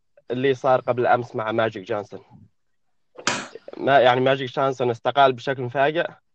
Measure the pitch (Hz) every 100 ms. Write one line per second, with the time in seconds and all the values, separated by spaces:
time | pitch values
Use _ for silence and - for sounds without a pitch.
0 | _ _ _ 123 139 127 135 127 131 120
1 | 104 123 120 123 110 113 113 110 92 107
2 | 98 95 _ - - _ _ _ _ _
3 | _ - - - - - - - 127 139
4 | 123 127 131 135 127 151 135 127 120 117
5 | 127 135 135 123 143 131 120 139 143 160
6 | 156 - _